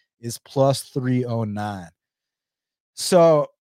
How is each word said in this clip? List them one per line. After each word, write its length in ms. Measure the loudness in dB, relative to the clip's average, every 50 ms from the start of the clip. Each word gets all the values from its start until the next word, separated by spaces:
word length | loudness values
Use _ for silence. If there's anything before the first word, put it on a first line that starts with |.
| _ _ _ _
is 180 | -14 -12 -12 -14
plus 440 | _ -8 -2 0 2 2 2 0 -4
three 420 | -10 -8 -6 -4 -2 -2 -2 -2
oh 200 | -2 -4 -4 -4
nine. 440 | -6 -6 -8 -8 -8 -10 -12 -14 -18 _ _ _ _ _ _ _ _ _ _ _ _ _ _ _ _ _ _ _ _ _
So, 540 | -10 -4 2 4 6 6 6 4 4 0 -2 _ _ _ _